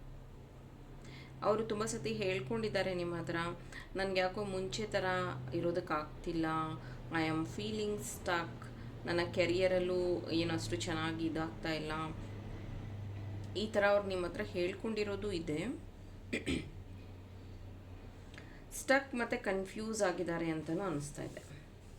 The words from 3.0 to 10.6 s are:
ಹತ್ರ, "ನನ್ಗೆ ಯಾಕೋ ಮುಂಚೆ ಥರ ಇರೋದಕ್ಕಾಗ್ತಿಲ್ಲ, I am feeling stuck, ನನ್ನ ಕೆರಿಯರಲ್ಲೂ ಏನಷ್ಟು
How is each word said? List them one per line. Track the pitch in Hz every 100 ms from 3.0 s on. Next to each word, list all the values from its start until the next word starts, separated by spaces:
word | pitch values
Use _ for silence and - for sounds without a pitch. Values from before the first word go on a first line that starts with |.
| 175
ಹತ್ರ, | 170 165 170 170 170 - - - 185
"ನನ್ಗೆ | 196 185
ಯಾಕೋ | 185 208
ಮುಂಚೆ | 202 190 190 226 208
ಥರ | 196 185 185 180 175 -
ಇರೋದಕ್ಕಾಗ್ತಿಲ್ಲ, | 170 170 175 175 151 151 - 175 165 160 160 160 160 - - -
I | 165 160
am | 156 160 -
feeling | 214 214 208 208
stuck, | - - - 175 165 - - - - - -
ನನ್ನ | 170 175
ಕೆರಿಯರಲ್ಲೂ | 185 170 180 185 185 180 180 180 175 -
ಏನಷ್ಟು | 165 170 165